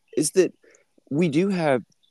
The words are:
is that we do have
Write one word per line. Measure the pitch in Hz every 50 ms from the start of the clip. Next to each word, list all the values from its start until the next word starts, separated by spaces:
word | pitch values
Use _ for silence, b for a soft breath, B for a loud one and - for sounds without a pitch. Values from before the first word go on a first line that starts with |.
| _ _ -
is | - - -
that | - 190 175 - - _ _ b b b b b b _ _ -
we | 135 147 185 170
do | 131 151 190 202
have | 196 175 165 151 135 123 - _ _ _ _ _